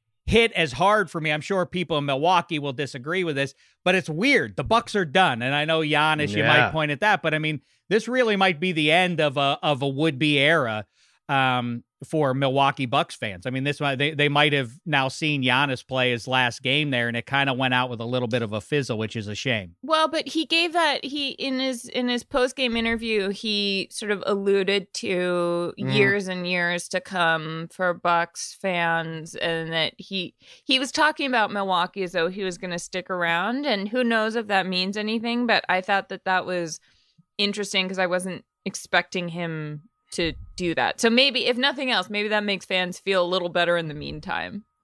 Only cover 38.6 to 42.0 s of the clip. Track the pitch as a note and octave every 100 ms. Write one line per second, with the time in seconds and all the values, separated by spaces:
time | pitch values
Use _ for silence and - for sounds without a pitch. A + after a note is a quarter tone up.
38.6 | F#3+ - - - C4 F#3 F3 E3+ E3+ D#3
39.6 | D3+ D3+ - _ _ - E3+ - - -
40.6 | F3+ D3 G#2+ - A#3 A#3+ C#4 B3 - B3
41.6 | C#4 C#4 C4 G#3+